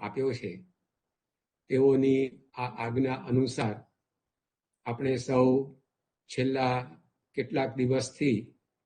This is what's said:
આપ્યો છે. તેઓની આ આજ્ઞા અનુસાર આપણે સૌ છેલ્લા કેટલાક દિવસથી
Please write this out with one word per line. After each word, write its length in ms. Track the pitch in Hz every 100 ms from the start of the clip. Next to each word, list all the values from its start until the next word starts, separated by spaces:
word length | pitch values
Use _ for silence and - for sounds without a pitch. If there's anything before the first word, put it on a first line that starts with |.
આપ્યો 320 | 104 135 135
છે. 320 | 117 98 90 - _ _ _ _ _ _ _ _ _ -
તેઓની 600 | 131 135 135 135 135 131 - _
આ 340 | - 123 - 117
આજ્ઞા 260 | 120 131
અનુસાર 720 | 131 - 127 127 139 113 104 - _ _ _ _ _ _ _ _ _ -
આપણે 300 | 120 135 131
સૌ 580 | 131 131 127 131 135 - _ _ _ _ -
છેલ્લા 760 | - 127 135 127 127 123 - _ _ _
કેટલાક 420 | - 123 147 131 131
દિવસથી 760 | 123 131 120 - 147 107 - _ _ _